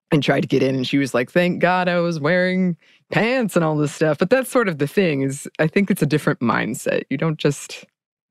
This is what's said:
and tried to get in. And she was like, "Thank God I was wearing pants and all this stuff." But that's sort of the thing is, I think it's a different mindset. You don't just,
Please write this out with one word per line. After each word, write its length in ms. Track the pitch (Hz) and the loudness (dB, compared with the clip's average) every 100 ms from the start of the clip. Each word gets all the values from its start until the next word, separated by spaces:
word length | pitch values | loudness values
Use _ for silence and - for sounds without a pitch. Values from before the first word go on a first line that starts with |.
| _ | _
and 100 | 156 | 0
tried 180 | 135 139 | 2 0
to 60 | - | 2
get 160 | 135 | 2
in. 120 | 135 135 | 2 0
And 120 | 123 | -2
she 100 | 139 | -2
was 160 | 135 | 0
like, 180 | 120 127 | -2 0
"Thank 280 | 180 180 - | 0 0 2
God 280 | 170 185 180 | 0 2 0
I 120 | 175 | 0
was 200 | 170 165 | -2 -2
wearing 560 | 143 180 185 185 185 165 _ _ _ | 0 2 0 0 0 -2 _ _ _
pants 440 | 156 220 262 220 175 | -2 0 0 0 0
and 80 | |
all 140 | 160 151 | 2 0
this 160 | 147 | -2
stuff." 240 | - 160 147 | 0 0 0
But 120 | 185 | 2
that's 180 | 262 247 | 2 2
sort 180 | 254 214 | 0 0
of 120 | 147 | -2
the 80 | 143 | -2
thing 340 | - 180 139 | 0 0 0
is, 260 | 135 139 - - | -2 -4 -12 -2
I 80 | 160 | 0
think 220 | 202 196 | 2 0
it's 100 | 196 | 0
a 40 | 139 | 0
different 320 | 147 - - | 0 0 0
mindset. 640 | 117 120 110 120 - - - | 0 0 -2 -4 -2 -2 -2
You 80 | 139 | -4
don't 200 | 165 156 | -2 0
just, 480 | 151 139 - - - _ _ _ _ | -2 -2 -10 -18 -20 _ _ _ _